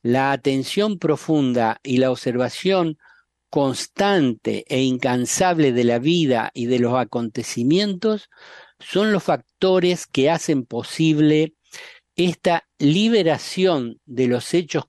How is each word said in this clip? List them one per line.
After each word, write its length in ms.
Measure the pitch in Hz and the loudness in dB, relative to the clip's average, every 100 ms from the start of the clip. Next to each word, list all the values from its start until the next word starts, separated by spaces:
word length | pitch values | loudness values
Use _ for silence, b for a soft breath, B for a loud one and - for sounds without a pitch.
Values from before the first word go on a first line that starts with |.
la 300 | 120 127 135 | -2 0 0
atención 680 | 135 139 135 131 202 214 185 | 0 -2 -2 -2 -2 -2 -2
profunda 840 | 156 143 - 151 131 120 113 113 | -2 -2 0 0 2 0 0 -2
y 140 | 139 127 | -2 0
la 120 | 131 | 0
observación 880 | 123 131 123 123 - 185 190 165 151 b b b _ - | -2 -4 -4 -4 -4 0 0 0 -4 b b b _ -6
constante 1160 | 147 139 127 - - 202 196 131 110 113 104 - | -2 -2 -2 -8 -2 0 2 0 -2 -4 -6 -4
e 140 | 131 | -2
incansable 880 | 131 127 127 123 123 - 185 170 143 | 0 -2 -2 -2 -2 0 0 2 2
de 120 | 120 | 2
la 160 | 120 120 | 2 2
vida 500 | 143 175 147 117 110 | 2 2 4 2 2
y 120 | - 117 | -4 -2
de 140 | 127 | 2
los 160 | 120 127 | 2 0
acontecimientos 1300 | 113 120 117 120 113 - 123 175 208 185 220 214 - B B B B B | -2 -4 -6 -6 -8 -2 2 2 0 -2 -2 -2 -6 B B B B B
son 320 | - 190 214 | -4 0 2
los 120 | 196 | 0
factores 840 | - 143 _ - 190 185 180 180 - | 0 -2 _ -2 2 2 2 0 -4
que 220 | - 139 | 0 2
hacen 360 | 165 - 143 120 | 2 0 -2 -2
posible 880 | 117 - - 160 151 151 156 156 _ _ B B B _ - | -8 -6 0 2 4 4 4 0 _ _ B B B _ -2
esta 520 | 180 160 180 170 - - | -2 0 0 -2 -4 -2
liberación 1200 | 143 170 220 226 165 139 - - 185 151 120 - - | 2 2 2 2 2 -2 -4 -2 0 0 -4 -12 -10
de 220 | 123 123 | -2 0
los 260 | 120 - | -2 -2
hechos 320 | 170 160 156 | -4 -2 -6